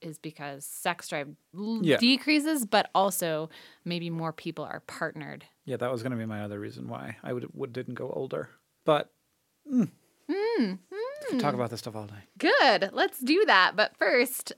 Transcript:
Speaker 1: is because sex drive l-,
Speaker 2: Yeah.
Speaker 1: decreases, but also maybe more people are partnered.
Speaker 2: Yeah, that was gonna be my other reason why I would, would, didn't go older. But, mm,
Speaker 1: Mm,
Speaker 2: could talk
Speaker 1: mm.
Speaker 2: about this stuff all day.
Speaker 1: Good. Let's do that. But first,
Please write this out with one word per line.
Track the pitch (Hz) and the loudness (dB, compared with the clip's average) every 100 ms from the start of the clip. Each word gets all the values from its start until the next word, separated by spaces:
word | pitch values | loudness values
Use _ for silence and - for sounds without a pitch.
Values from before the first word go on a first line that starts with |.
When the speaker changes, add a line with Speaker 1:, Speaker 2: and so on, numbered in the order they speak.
Speaker 1:
is | 170 151 | -16 -12
because | 160 156 143 139 - | -14 -12 -12 -12 -12
sex | - 185 170 - | -4 -2 -2 -4
drive | 160 143 - _ 175 | -6 -6 -12 _ -8
l-, | 208 226 | -4 2
Speaker 2:
Yeah. | 170 127 | 4 6
Speaker 1:
decreases, | 240 262 - 302 302 302 214 | 6 4 4 2 2 -2 2
but | 208 - | 2 2
also | 190 196 185 170 156 160 - - - 170 | 2 2 2 -2 -2 -4 -10 -20 -14 -6
maybe | 175 170 | -4 -4
more | 165 160 | -4 -4
people | 156 170 156 131 | -6 -8 -8 -8
are | - | -10
partnered. | - - 165 160 143 143 - _ | -12 -6 -6 -6 -12 -14 -18 _
Speaker 2:
Yeah, | - 120 | -8 -4
that | 123 | -2
was | 127 | -2
gonna | 127 120 | -4 -4
be | 110 | -4
my | 104 | -6
other | 104 101 | -6 -8
reason | 110 123 123 | -10 -10 -10
why | 120 131 120 | -10 -10 -10
I | - | -8
would, | 123 - | -8 -8
would, | - 135 | -10 -10
didn't | 120 123 | -8 -10
go | 123 - | -8 -6
older. | - 135 151 147 _ _ _ | -6 -6 -6 -8 _ _ _
But, | - 147 - _ _ _ _ _ 294 | 2 2 0 _ _ _ _ _ -2
mm, | 254 175 - _ _ - | 2 2 -2 _ _ -6
Speaker 1:
Mm, | 381 440 453 208 185 _ 392 494 571 571 | -2 0 2 0 -2 _ -8 -8 -8 -4
Speaker 2:
could | 269 | 0
talk | 147 | 0
Speaker 1:
mm. | 123 | 0
Speaker 2:
about | 117 | -2
this | 113 | -6
stuff | 117 107 | -10 -12
all | 104 | -12
day. | 104 - - | -16 -20 -2
Speaker 1:
Good. | 330 539 285 196 190 | 2 6 6 6 2
Let's | 247 381 - | 0 -2 0
do | 254 339 359 | 2 4 6
that. | 196 180 190 | 8 6 4
But | 214 - | 0 2
first, | - 262 - - - | 2 4 2 -2 -10